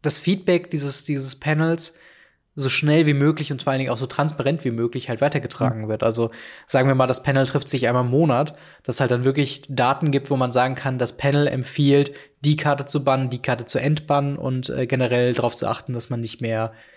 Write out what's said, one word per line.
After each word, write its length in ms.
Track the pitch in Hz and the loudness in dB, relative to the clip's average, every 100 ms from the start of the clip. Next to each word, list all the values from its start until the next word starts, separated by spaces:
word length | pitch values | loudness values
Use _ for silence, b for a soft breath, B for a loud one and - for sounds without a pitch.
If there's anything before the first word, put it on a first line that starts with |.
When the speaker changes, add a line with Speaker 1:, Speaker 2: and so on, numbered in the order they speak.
Speaker 1:
das 180 | 151 - | 0 0
Feedback 500 | - 190 185 170 175 | 0 0 2 0 0
dieses, 340 | 156 139 135 | -4 -2 -2
dieses 320 | - 139 135 - | -2 -4 -4 -6
Panels 600 | 151 151 160 165 - b b b b b _ - | -2 0 0 0 -2 b b b b b _ -4
so 100 | 135 | -2
schnell 360 | - 151 151 151 | 0 4 4 4
wie 80 | |
möglich 380 | 139 143 156 147 | 4 2 0 -6
und 100 | 135 | -4
vor 80 | - | -2
allen 100 | 135 | -2
Dingen 100 | 131 | -2
auch 80 | 113 | -4
so 80 | 127 | -4
transparent 580 | - 151 - 139 160 | -2 -2 0 -2 -2
wie 60 | 131 | -4
möglich 380 | 113 117 131 - | -2 -4 -4 -8
halt 100 | 117 | -2
weitergetragen 640 | 143 151 - - 117 110 | 0 0 -6 -2 -2 -2
Speaker 2:
Mhm. 40 | 107 | -6
Speaker 1:
wird. 140 | 107 | -2
Also 280 | 117 113 117 B B B B | 0 0 -2 B B B B
sagen 220 | 135 131 | 2 4
wir 60 | |
mal, 120 | 131 127 | 4 2
das 160 | 131 | 2
Panel 240 | - 135 131 | 2 2 2
trifft 220 | - - | 0 -2
sich 180 | 127 120 | 0 2
einmal 180 | 123 | 2
im 60 | 120 | 2
Monat, 460 | 135 165 123 151 B B B | 2 4 2 0 B B B
dass 160 | - 123 | -2 0
halt 120 | 127 | 2
dann 140 | 123 | 2
wirklich 380 | 127 139 143 - - | 2 2 -2 -4 -6
Daten 420 | 131 123 139 156 | 0 2 2 0
gibt, 200 | 139 135 | 0 0
wo 60 | 135 | 0
man 160 | 127 | 2
sagen 220 | 123 131 | 2 2
kann, 240 | 135 139 127 | 0 -4 -2
das 200 | 120 - | -4 0
Panel 280 | 143 143 143 | 0 2 2
empfiehlt, 680 | 131 127 - 143 139 143 B B _ | -2 -6 2 4 4 2 B B _
die 160 | 147 151 | 0 2
Karte 300 | 147 139 135 | 2 0 0
zu 180 | 147 | -2
bannen, 240 | 135 131 127 | 0 0 0
die 120 | 120 | -4
Karte 240 | - 120 117 | -4 -4 -2
zu 120 | - | 0
entbannen 580 | 135 151 - 143 143 139 | 0 -2 0 0 0 -4
und, 320 | 135 131 127 | -4 -4 -4
äh, 160 | 131 127 | -4 -2
generell 480 | 127 123 123 123 | 0 2 2 2
darauf 200 | 120 120 | 2 0
zu 120 | - - | -2 -4
achten, 240 | 120 - | -4 -6
dass 160 | 120 - | -8 -6
man 120 | 120 | -6
nicht 200 | 113 - | -6 -6
mehr, 320 | 117 110 113 b b | -4 -2 -4 b b